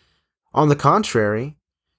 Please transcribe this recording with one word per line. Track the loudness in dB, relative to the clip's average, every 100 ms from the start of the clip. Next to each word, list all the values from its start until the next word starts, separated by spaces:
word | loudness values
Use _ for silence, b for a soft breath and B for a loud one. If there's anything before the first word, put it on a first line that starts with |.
| _ _ _ _ _
On | 0 2
the | 2 2
contrary, | 0 0 -2 -2 -4 -8 -14 _ _ _